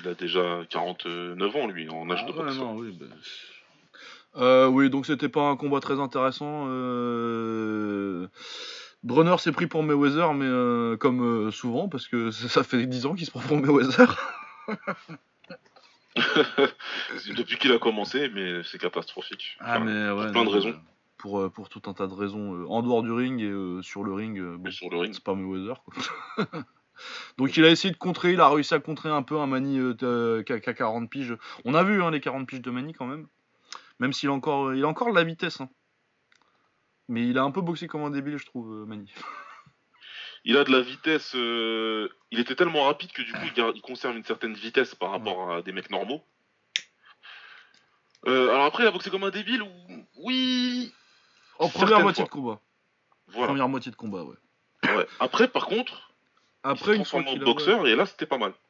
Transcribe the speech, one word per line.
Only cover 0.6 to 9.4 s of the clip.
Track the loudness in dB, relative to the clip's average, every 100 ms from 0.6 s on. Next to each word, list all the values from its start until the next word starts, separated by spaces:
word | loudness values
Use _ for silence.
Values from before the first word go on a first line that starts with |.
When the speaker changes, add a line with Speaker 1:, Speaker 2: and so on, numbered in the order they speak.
| -6
Speaker 1:
quarante-neuf | -4 -4 -6 -8 -8 -8 -4 -2 0
ans, | -4
lui, | -6 -10
en | -8 -4
âge | -4 -4
Speaker 2:
Ah |
Speaker 1:
de | -6
Speaker 2:
ouais, |
Speaker 1:
boxe. | -6 -6
Speaker 2:
non, | -6 -8
oui, | -10 -14
bah... | -18 -18 -18 -18 -20 -20 _ _ _ -20 -20 -20 _ 2
euh, | 6 8 8
oui, | 6 4
donc | 2 0
c'était | -2 0
pas | 2 2
un | 0
combat | 0 -2
très | 0 -2
intéressant. | -2 0 0 -2 -6 -6 -6
Euh, | -4 -4 -2 -2 -2 -2 -2 -2 -2 -2 -2 -2 -2 -2 -4 -8 -12 -16 -14 -14 -14 -18 _
Bronner | 2 4 6
s'est | 4